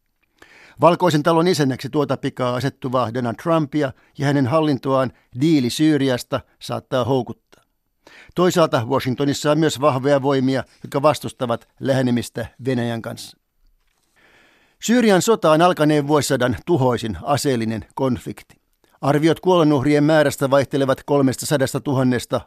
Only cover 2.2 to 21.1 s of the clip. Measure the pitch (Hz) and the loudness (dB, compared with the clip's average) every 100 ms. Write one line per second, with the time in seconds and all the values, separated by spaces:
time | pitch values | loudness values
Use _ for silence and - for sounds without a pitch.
2.2 | 139 - 123 123 135 - 131 127 110 123 | -6 -4 -4 -4 -6 -6 -4 -2 -2 -4
3.2 | 120 110 170 165 147 151 135 - _ - | -6 -4 -2 0 0 -4 -4 -8 _ -4
4.2 | 139 143 120 160 151 131 135 135 127 - | 0 0 2 2 0 -2 0 0 -2 -6
5.2 | _ 120 156 151 120 - 156 143 135 123 | _ -2 2 2 0 0 2 2 0 -2
6.2 | - 127 - _ - 117 - 127 117 131 | -4 -8 -8 _ -12 -10 -4 -4 0 -2
7.2 | 110 - _ _ _ _ _ _ - - | -4 -12 _ _ _ _ _ _ -20 -20
8.2 | - - 180 180 156 139 113 131 131 120 | -10 -2 0 2 2 0 -2 -2 -2 -2
9.2 | 143 131 147 151 151 - 143 131 135 139 | -2 -2 0 2 0 0 0 0 0 0
10.2 | 135 135 131 131 - _ 123 143 147 127 | 0 0 0 -2 -6 _ -8 -2 0 0
11.2 | - - 123 117 _ - 131 131 127 120 | -6 -8 -6 -6 _ -8 -2 0 0 -2
12.2 | 101 - 107 - 123 123 120 113 117 117 | -4 -10 -12 -10 -6 -4 -4 -8 -10 -14
13.2 | - _ _ _ _ _ _ _ _ _ | -18 _ _ _ _ _ _ _ _ _
14.2 | _ _ _ _ _ _ - 247 226 185 | _ _ _ _ _ _ 0 2 4 4
15.2 | 226 214 165 156 180 151 151 151 143 151 | 2 2 4 4 4 4 2 2 2 0
16.2 | - 131 123 110 - 160 131 113 110 85 | 0 0 0 -2 -2 0 2 0 -4 -6
17.2 | - 135 147 120 110 110 - - 135 101 | -4 -2 0 -2 -4 -6 -10 -4 -4 -4
18.2 | - - - _ _ _ _ - 139 147 | -8 -16 -18 _ _ _ _ -6 -2 2
19.2 | 165 147 180 180 151 143 135 147 147 156 | 2 2 2 4 4 2 2 2 4 4
20.2 | 143 - 139 139 123 139 131 127 - | 2 0 0 2 2 -2 0 -2 0